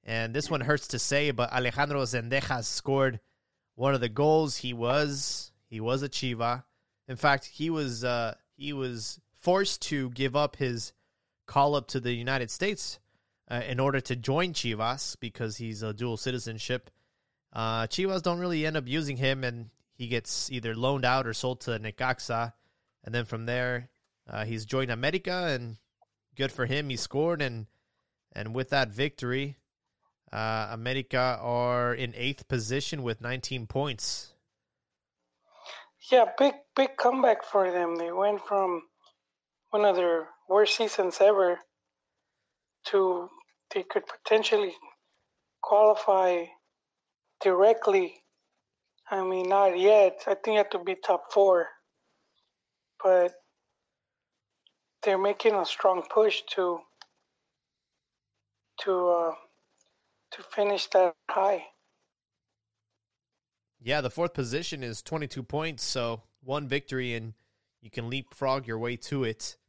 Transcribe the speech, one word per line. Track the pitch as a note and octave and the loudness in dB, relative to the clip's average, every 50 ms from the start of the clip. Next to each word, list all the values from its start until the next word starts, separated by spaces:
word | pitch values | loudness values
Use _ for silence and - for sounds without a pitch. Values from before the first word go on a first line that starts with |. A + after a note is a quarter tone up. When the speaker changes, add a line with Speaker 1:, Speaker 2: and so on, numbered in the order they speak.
| _ | _
Speaker 1:
And | - A2+ A2+ A2+ A2+ A2+ | -6 -4 -4 -4 -4 -4
this | C#3+ D3 - | -4 -4 -2
one | E3 C#3+ C3 | -4 -4 -2
hurts | C3+ D3+ C#3+ - - | -2 -2 -2 -4 -6
to | - A#2+ | -6 -4
say, | - - C#3 C#3+ D3 D3 | -2 0 0 0 0 0
but | C3 A2+ A#2+ A#2 - | 0 0 -2 -2 0
Alejandro | B2+ B2+ B2 A2 B2 D3 D3 C#3+ C#3 C3 | -2 -2 -2 0 -2 -2 0 0 -2 -2
Zendejas | A#2+ A#2 B2 A2+ A#2 C3 C3+ C3 - C#3 B2 A2 | -2 -4 -6 -4 -2 -4 -4 -2 -2 -6 -4 -4
scored | - - - - - C3+ C3+ C3+ C3 B2 A2 _ _ _ _ _ _ _ _ _ _ _ | -6 -6 -6 -2 -2 0 2 2 0 0 -4 _ _ _ _ _ _ _ _ _ _ _
one | - B2 C#3 C#3 | -2 0 0 0
of | C3 | 0
the | A#2 A#2 | -2 -2
goals. | G#2+ B2 C#3+ D3+ D#3 D#3+ D#3 D3 C3 | 0 0 2 4 4 4 2 0 -4
He | - - B2 B2 | -6 -6 -6 -6
was, | A#2 A#2 A#2 C3 D3 D3+ C#3+ C#3 C#3 C3+ - - - - - _ _ _ _ | -4 -2 0 0 0 0 0 -2 -4 -4 -6 -6 -6 -10 -14 _ _ _ _
he | A#2+ A2 | -10 -6
was | A2 A#2 B2+ C3+ C#3 | -4 -2 -2 -2 -4
a | C#3 | -6
Chiva. | - - - B2+ A#2+ A2+ A#2 A#2 B2 B2+ - _ _ _ _ _ _ _ _ | -6 -4 -4 -4 -2 -2 -2 -2 -2 -4 -8 _ _ _ _ _ _ _ _
In | - C3 | -14 -10
fact, | B2 - D3 C#3 C3+ - | 0 2 2 2 2 -2
he | - - - D3 E3 | -10 -10 -6 -4 -2
was, | E3 D#3 D3 C3+ A#2+ A2+ A#2+ | -2 -2 -2 -4 -4 -4 -4
uh, | B2 B2 A#2+ A#2 A2+ - _ _ _ _ | -2 -2 -2 -2 -4 -6 _ _ _ _
he | _ C3+ C#3 D3 | _ -10 -8 -6
was | C#3 C3 B2+ A#2+ A2+ G#2+ - - - _ _ _ _ | -6 -6 -6 -6 -8 -10 -10 -12 -14 _ _ _ _
forced | - - F3+ F#3+ G3 F#3+ - - - | 0 2 2 2 2 0 -2 -6 -4
to | - D3+ C#3+ C3 B2+ | -4 -2 -2 -2 -4
give | A#2+ A#2 C3+ C3+ A#2+ | -4 -2 -2 0 2
up | C#3+ D3 C#3+ - | 2 0 0 -2
his | - C#3+ B2+ B2 A#2 G#2 - _ _ _ _ _ _ _ _ _ _ _ | -4 -4 -4 -2 -4 -8 -10 _ _ _ _ _ _ _ _ _ _ _
call | - - D3 C#3 D3 D3 | -2 2 4 4 4 4
up | C#3+ B2 - | 0 -2 -2
to | - C#3 | -6 -4
the | A#2 B2 B2 | -2 -2 -4
United | A#2 A#2+ B2+ C3+ C3+ A#2+ A2+ | -2 -2 -2 -2 -2 -2 -6
States, | - - F#3 G3+ G#3 F#3+ - - - - _ _ _ _ _ _ _ _ _ _ | -6 -4 -4 -4 -4 -4 -8 -10 -10 -14 _ _ _ _ _ _ _ _ _ _
uh, | A#2+ B2 A#2 B2+ | -6 -6 -6 -4
in | C3 B2 | -2 0
order | C3+ C#3 C3+ C3+ | 0 2 2 0
to | B2+ - - | -2 -2 -6
join | B2+ A2+ - C3+ D#3 F3+ F#3 D#3+ | -4 -2 -2 0 0 0 -2 -2
Chivas | - - A#2+ A2+ G#2 A2 A#2 B2+ C#3+ - - - - | -4 -4 -4 -2 -2 -2 -2 -2 -4 -6 -10 -8 -10
because | - A#2 - - A#2+ A2 G#2 - | -12 -12 -8 -6 -8 -6 -6 -8
he's | A#2+ A2+ A2 G#2 A2 | -10 -10 -8 -8 -6
a | A2 G#2+ | -8 -6
dual | G#2 A#2+ B2 A#2 | -4 -4 -4 -4
citizenship. | G#2+ - C3 B2+ B2+ A2+ A#2 A2+ A2 - - B2+ B2+ _ - _ _ _ _ _ _ _ _ _ _ _ _ _ | -4 -6 -6 -6 -6 -8 -8 -10 -10 -4 -4 -4 -4 _ -10 _ _ _ _ _ _ _ _ _ _ _ _ _
Uh, | - A2+ A2+ A2+ A2+ A2+ A2 | -4 -4 -2 -2 -2 -2 -2
Chivas | - - F#3 F#3+ F#3+ F#3 E3 | -2 -2 -2 -2 -2 -2 -2
don't | F3+ F3 F3 | -2 -2 -2
really | F3+ F3+ F3 D#3+ D3+ | -2 -2 -2 -2 -2
end | D#3 D#3 D#3 | -2 -2 -4
up | C3 B2 | -4 -2
using | C3 D#3+ D#3 C#3+ C#3 B2+ | -4 -4 -2 -4 -4 -2
him, | C3+ C3 C3+ C3+ C3 | 0 0 0 0 -4
and | B2 A#2+ A#2 A2+ A2 _ _ _ _ _ | -6 -6 -8 -14 -16 _ _ _ _ _
he | _ B2 A#2 | _ -8 -4
gets | B2 A#2 A2 - - - - - | -4 -4 -4 -4 -6 -6 -4 -4
either | C#3 B2 A2 A#2 A2+ | -6 -6 -4 -4 -4
loaned | A2+ B2 B2+ C#3 C3+ B2+ | 0 0 0 0 2 2
out | B2 B2+ C3+ C3 | 2 2 2 0
or | A#2 A2 | -2 -4
sold | - - B2+ B2+ A#2+ - | -4 -4 -4 -6 -6 -6
to | - A#2 A2 | -6 -6 -6
Necaxa. | A2 A2 G#2 - B2+ B2+ B2+ - - - A#2+ A2+ A#2 A#2 - _ _ _ _ _ _ _ _ _ _ | -6 -8 -6 -4 -2 -2 -2 -4 -4 -4 -4 -4 -4 -4 -8 _ _ _ _ _ _ _ _ _ _
And | - A2+ | -6 -6
then | A#2+ A#2 | -6 -6
from | A2 - A2+ A2+ | -4 -8 -8 -6
there, | A#2 A#2+ B2 B2 B2 B2 A#2+ B2 B2 _ _ _ _ _ _ _ - | -4 -4 -2 -2 -2 -4 -6 -8 -12 _ _ _ _ _ _ _ -12
uh, | - G#2 G#2+ | -10 -8 -6
he's | A2 A#2 A2 G#2 | -6 -6 -8 -6
joined | G#2 - C3 C3+ B2 | -4 -2 -2 -2 -2
América, | A#2+ A2+ B2 D3 D#3+ F#3+ - F#3+ F3+ F3+ F3+ E3+ C#3+ | -4 -2 -2 -2 -2 -2 -4 -4 -4 -2 -2 -2 -2
and | B2+ A#2+ A#2 A2 - _ _ _ _ _ _ _ _ _ _ _ | -4 -6 -10 -14 -14 _ _ _ _ _ _ _ _ _ _ _
good | - C3+ C3+ - | -4 -4 -4 -2
for | - B2+ | -4 -2
him. | B2+ C3 C#3+ D3+ C#3+ | -2 0 -2 -2 -4
He | C3 | -4
scored, | A2 - - - C#3 D#3 E3+ E3+ D3+ D3 | -6 -6 -4 -2 0 0 0 0 -2 -4
and, | C3 A#2+ A2+ A2 - _ _ _ _ _ _ _ _ _ _ _ _ _ | -6 -4 -8 -10 -12 _ _ _ _ _ _ _ _ _ _ _ _ _
and | G2 G#2+ A2 A2+ | -10 -10 -6 -4
with | B2+ C3 - | -6 -4 0
that | - C#3 C3 A2+ | 0 0 0 0
victory, | G2+ G#2+ C3+ D3 - - - B2 B2 C3+ C#3 C#3+ C#3 _ _ _ _ _ _ _ _ _ _ _ _ _ _ _ - | -2 -4 -4 -4 -4 -6 -6 -4 -4 -4 -6 -8 -10 _ _ _ _ _ _ _ _ _ _ _ _ _ _ _ -8
uh, | G#2 A2 A2 A2 A2 A2 G#2 | -6 -4 -4 -2 -4 -4 -6
America | A#2 A2+ A2+ B2 C3 C3+ B2+ _ - B2+ B2+ B2+ B2 A2 | -8 -8 -4 -4 -4 -4 -4 _ 0 0 2 2 0 -2
are | - A#2+ A#2+ A#2+ B2 B2 B2 B2 A#2+ B2 A#2+ | -4 -2 -2 0 0 0 0 0 0 0 -2
in | B2 C3 A#2 A2 | -2 -4 -8 -6
eighth | - B2 C3 C#3+ - - _ | -6 -6 -6 -6 -6 -8 _
position | C3 B2 A2 G#2 B2+ C#3 C#3+ - - D3+ C3 | -4 -4 -2 -2 -4 -4 -4 -4 -6 -6 -4
with | A#2+ A2 - | -4 -4 -4
nineteen | A2+ A#2+ B2+ C3 - - C3+ B2+ A2+ | -6 -6 -6 -6 -6 -8 -8 -8 -8
points. | G#2+ - C3+ C#3 D3 B2+ G#2+ - - - - - - _ _ _ _ _ _ _ _ _ _ _ _ _ _ _ _ _ _ _ _ _ _ _ _ _ - - - - - - _ _ _ - - | -4 -4 -2 -2 -2 -4 -6 -6 -6 -6 -6 -10 -14 _ _ _ _ _ _ _ _ _ _ _ _ _ _ _ _ _ _ _ _ _ _ _ _ _ -20 -20 -18 -18 -18 -20 _ _ _ -2 6
Speaker 2:
Yeah, | C4 B3+ A3+ G#3+ - | 8 8 8 6 4
big, | - C4+ C#4+ C4+ - - _ _ | 2 2 2 2 0 -14 _ _
big | - C4+ C4 C4+ | 0 0 0 0
comeback | - - B3 B3+ C4 C4 B3+ G#3+ - - | 2 2 2 4 6 6 4 4 4 0
for | - - G3+ F#3+ F#3 | 0 2 2 2 4
them. | F3 F3+ F3 E3+ E3+ | 2 0 0 0 0
They | E3+ E3+ E3+ F3 | -2 -4 -4 -2
went | F#3 G3 G3+ G#3 G3+ - | 0 2 2 0 0 -2
from | - G#3 G3 G3 F#3 F3 E3 - _ _ _ _ - _ _ _ _ _ _ _ _ _ _ _ _ | -2 0 0 2 0 -2 -4 -6 _ _ _ _ -20 _ _ _ _ _ _ _ _ _ _ _ _
one | - G#3+ G#3 | 0 4 4
of | G#3 F#3 | 6 4
their | F3+ F3+ F3 E3+ E3 D#3 - - _ _ - | 4 4 2 2 0 -2 -6 -14 _ _ 2
worst | F#3 G3+ G#3+ G3+ - | 6 6 6 6 4
seasons | - A#3 G#3 - - F#3+ F#3 E3 - | 0 -2 -2 0 0 -2 -2 2 6
ever | G3 G3+ G#3+ G3 F#3+ F3+ F3 - - _ _ _ _ _ _ _ _ _ _ _ _ _ _ _ _ _ _ _ _ _ _ _ _ | 6 6 8 6 4 2 2 -2 -6 _ _ _ _ _ _ _ _ _ _ _ _ _ _ _ _ _ _ _ _ _ _ _ _
to | - - G3 F#3+ F#3 F3+ F3 F3 F#3 - - _ _ _ _ _ _ - | 0 2 2 4 4 0 -2 -4 -10 -16 -20 _ _ _ _ _ _ -6
they | G3+ F3+ | -6 -6
could | - - G3+ - | -2 -4 -4 -4
potentially | - - - _ - A3 A3 G#3+ - A3+ G#3 G#3 F#3 E3 - - - - _ _ _ _ _ _ _ _ _ _ _ _ _ - | -4 -18 -14 _ 2 2 2 4 4 2 2 2 0 -4 -10 -20 -20 -20 _ _ _ _ _ _ _ _ _ _ _ _ _ -2
qualify | - - G3+ G#3+ G#3+ G#3+ G#3+ - - G3 F#3+ F#3 F3+ F3+ F3 E3+ E3 - _ _ _ _ _ _ _ _ _ _ _ _ _ _ _ _ _ | 4 6 8 8 8 8 6 4 4 4 4 6 4 2 0 -2 -6 -12 _ _ _ _ _ _ _ _ _ _ _ _ _ _ _ _ _
directly. | - G3 F#3 F3+ G3 A3 A3+ A3 - A3 G3 G3 F3+ E3+ - - _ _ _ _ _ _ _ _ _ _ _ _ _ _ _ _ _ - | 2 2 6 8 8 6 6 6 4 4 4 4 2 2 -6 -14 _ _ _ _ _ _ _ _ _ _ _ _ _ _ _ _ _ -6
I | G#3 F#3+ F#3+ | -4 -2 -2
mean, | F#3 F#3 F#3 F#3 F3+ | -2 -2 -2 0 2
not | F#3+ G3+ G3+ F#3+ F3+ F3+ | 4 6 6 6 4 6
yet. | F#3 G3+ G#3+ G#3+ G3+ F#3 F#3 - - | 6 8 10 10 8 6 4 0 -4
I | - G3+ | -4 -4
think | F#3+ - A3+ G#3+ | -2 -2 0 2
you | G#3+ | 2
have | G3+ G3+ | 2 2
to | - F#3 | 0 -6
be | F3 F3+ F#3+ | -4 -4 -6
top | - - - F#3+ F3 - - - | -4 0 0 0 0 0 0 4
four. | G#3 G3 G3 F#3 F3 E3 - - _ _ _ _ _ _ _ _ _ _ _ _ _ _ _ _ _ _ _ _ _ _ _ _ _ - | 6 6 8 6 4 2 -2 -6 _ _ _ _ _ _ _ _ _ _ _ _ _ _ _ _ _ _ _ _ _ _ _ _ _ 4
But | F#3+ F#3 F#3 F3 F3+ - - _ _ _ _ _ _ _ _ _ _ _ _ _ _ _ _ _ _ _ _ _ _ _ _ _ _ _ _ _ _ _ _ - | 6 6 6 6 2 0 -8 _ _ _ _ _ _ _ _ _ _ _ _ _ _ _ _ _ _ _ _ _ _ _ _ _ _ _ _ _ _ _ _ 0
they're | G#3+ G3 F#3 | 2 2 4
making | G3 G3+ G#3 - - A3+ G#3+ | 2 0 0 4 2 4 4
a | G3 F3 | 4 0
strong | - - - - G3 F#3 F3+ E3+ - | -2 -4 2 4 4 4 4 -2 0
push | - A3 A3 G#3+ G3 - - - - | 4 4 4 4 4 0 -6 -6 -2
to, | - F#3 F3+ F3 E3 - _ _ _ - _ _ _ _ _ _ _ _ _ _ _ _ _ _ _ _ _ _ _ _ _ _ _ _ _ _ _ _ _ _ _ _ _ _ - | -2 0 0 0 -4 -8 _ _ _ -20 _ _ _ _ _ _ _ _ _ _ _ _ _ _ _ _ _ _ _ _ _ _ _ _ _ _ _ _ _ _ _ _ _ _ -6
to, | - G3+ F#3+ F3+ F3+ F3 | -2 0 2 2 4 4
uh, | F3 F3 E3+ E3 D#3+ - - _ _ _ _ _ _ _ _ _ _ _ _ _ _ _ _ _ - | 4 4 2 0 -2 -6 -12 _ _ _ _ _ _ _ _ _ _ _ _ _ _ _ _ _ -20
to | - F#3+ | -20 -18
finish | - - - G#3 G3+ G3+ F#3 - | -10 -2 0 0 0 0 -2 -4
that | - - F#3+ F#3 F3 D#3+ _ _ - | 2 4 4 4 4 2 _ _ -4
high. | - - F#3+ G3 G3+ F3 - - _ _ _ _ _ _ _ _ _ _ _ _ _ _ _ _ _ _ _ _ _ _ _ _ _ _ _ _ _ _ _ _ _ _ _ _ _ _ _ _ _ _ A2 | -2 0 2 2 0 0 -4 -12 _ _ _ _ _ _ _ _ _ _ _ _ _ _ _ _ _ _ _ _ _ _ _ _ _ _ _ _ _ _ _ _ _ _ _ _ _ _ _ _ _ _ -4
Speaker 1:
Yeah, | A2+ C#3 D3+ | -2 -2 0
the | C3 B2+ | 0 -2
fourth | - - E3+ E3+ - | -2 -2 -2 -2 -2
position | - C3 A#2 A#2+ D3+ E3+ - - C#3+ B2+ | -4 -6 -4 -4 -4 -4 -6 -8 -8 -8
is | A#2+ A2+ G#2 - | -8 -10 -10 -10
twenty-two | - D#3+ D#3+ D3+ C3+ - C#3+ B2+ | -8 -6 -6 -6 -6 -8 -10 -10
points, | - - D3 D#3 E3 D3+ A#2+ - | -6 -6 -4 -4 -4 -6 -6 -6
so | - - C3+ A#2+ A#2 A#2 A2+ _ _ _ _ _ | -4 -4 -2 -2 -4 -4 -6 _ _ _ _ _
one | B2+ C3+ D3 D3 | -6 -6 -4 -2
victory | B2+ C3 C#3+ - - C3+ C3 B2+ B2 A#2 | -2 -4 -4 -4 -4 -6 -4 -4 -4 -4
and | A#2 A2 A2+ A2 _ _ _ _ _ _ _ _ _ _ | -6 -6 -10 -14 _ _ _ _ _ _ _ _ _ _
you | A2 | -12
can | - - A#2 A#2 | -10 -8 -8 -6
leapfrog | B2 C#3 C3 _ - - C#3+ C3+ C3 C#3 B2+ | -6 -6 -8 _ -10 -4 -2 0 0 -2 -2
your | A#2 A2+ A2 | -6 -6 -4
way | A#2 A#2+ B2 | -4 -4 -6
to | A#2 - - D3 C#3 B2+ | -6 -6 -6 -2 -2 0
it. | A2+ A2 _ - - - _ _ | -2 -2 _ -8 -12 -12 _ _